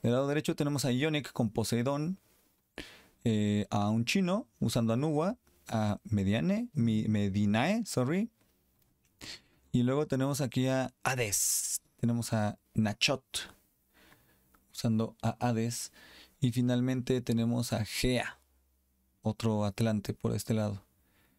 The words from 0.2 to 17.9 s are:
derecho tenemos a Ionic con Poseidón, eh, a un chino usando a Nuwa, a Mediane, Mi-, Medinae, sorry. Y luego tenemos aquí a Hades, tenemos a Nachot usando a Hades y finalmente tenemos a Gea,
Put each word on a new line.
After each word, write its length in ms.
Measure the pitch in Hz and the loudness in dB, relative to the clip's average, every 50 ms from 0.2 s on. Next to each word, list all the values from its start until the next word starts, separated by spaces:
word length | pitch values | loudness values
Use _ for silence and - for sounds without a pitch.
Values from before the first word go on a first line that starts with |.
| 139 | 2
derecho 280 | 139 147 151 - - 160 | 0 0 0 0 -2 -2
tenemos 300 | - 151 147 147 131 - | 0 0 0 0 0 0
a 60 | 127 | 0
Ionic 400 | 120 127 147 160 156 147 120 - | 0 2 2 0 0 -2 -4 -4
con 180 | - - 120 104 | -2 -2 -2 0
Poseidón, 680 | - 117 107 - 123 120 120 135 143 147 151 165 190 - _ _ _ _ _ _ _ _ _ _ _ - - - - - - - _ _ - | 0 -2 -2 0 0 0 0 0 0 0 -2 -4 -6 -6 _ _ _ _ _ _ _ _ _ _ _ -16 -16 -16 -18 -20 -20 -20 _ _ -2
eh, 420 | 117 110 107 104 104 104 104 104 - | 0 2 2 2 2 2 2 0 0
a 200 | - 104 101 104 | 0 0 2 2
un 160 | 110 113 117 | 2 0 0
chino 420 | - - 196 185 175 185 - - - _ - | 0 2 2 2 2 0 -2 -4 -6 _ -4
usando 340 | - 117 - 120 113 113 113 | -2 0 0 0 2 2 2
a 40 | |
Nuwa, 400 | 123 143 160 147 147 160 190 240 - _ _ _ _ _ | 2 2 2 2 2 0 0 -2 -4 _ _ _ _ _
a 320 | - 117 110 107 104 98 - - | -4 -2 0 0 0 0 -2 -2
Mediane, 680 | - 107 101 95 95 104 117 156 180 202 220 247 240 - | -2 0 2 2 2 2 2 2 0 0 0 -2 -2 -2
Mi-, 340 | 143 117 117 110 110 110 | 0 2 2 2 2 2
Medinae, 800 | 107 107 104 101 98 95 104 104 101 104 113 131 175 208 233 208 | 2 2 2 2 0 2 2 2 4 4 4 2 2 0 0 -2
sorry. 440 | - - 135 123 131 165 190 226 - _ _ _ _ _ _ _ _ _ _ _ _ _ _ _ _ _ - - - - - - _ _ _ _ _ | -2 -2 0 0 2 0 0 -2 -4 _ _ _ _ _ _ _ _ _ _ _ _ _ _ _ _ _ -18 -16 -16 -16 -18 -20 _ _ _ _ _
Y 120 | - 123 120 | 0 2 2
luego 220 | 123 135 147 151 | 2 2 0 0
tenemos 340 | 151 139 131 135 139 143 139 | 0 0 0 0 0 0 -2
aquí 260 | 147 120 - 131 127 | -4 -2 0 0 0
a 260 | 131 131 131 127 127 - _ - | 2 0 0 -2 -4 -6 _ -4
Hades, 800 | 123 131 123 117 101 - - - - - - - - - - _ _ _ _ | -4 -2 -2 -2 -2 -2 -2 0 0 -2 -2 -2 -4 -6 -8 _ _ _ _
tenemos 340 | - 117 117 120 113 - 117 | -2 0 0 0 -2 -2 -2
a 240 | 110 104 104 101 - _ _ - | 0 0 -2 -4 -6 _ _ -2
Nachot 840 | 113 110 104 104 - - - 139 - - _ - - - - - - _ _ _ _ _ _ _ _ - - - - _ _ _ _ _ _ _ _ _ _ - | 0 0 0 0 0 0 0 0 -2 -6 _ -10 -10 -10 -12 -16 -20 _ _ _ _ _ _ _ _ -20 -20 -20 -20 _ _ _ _ _ _ _ _ _ _ -8
usando 400 | - - 120 110 110 113 - - _ | -2 0 2 2 2 0 -2 -4 _
a 160 | - 117 117 - | -4 -4 -2 0
Hades 520 | 123 123 117 113 113 120 120 - - - - - - - - - - - _ _ | 0 0 0 0 0 -2 -4 -6 -10 -12 -14 -18 -20 -20 -20 -20 -20 -20 _ _
y 100 | - 123 | 0 0
finalmente 680 | 117 127 123 123 123 123 123 131 131 127 120 - 131 123 | 2 2 2 2 2 2 0 0 0 -2 0 0 0 0
tenemos 500 | 120 - 117 117 117 117 120 123 120 - | 0 0 0 2 2 2 0 0 -2 -2
a 140 | 113 107 104 | -2 -2 -2
Gea, 520 | - | -4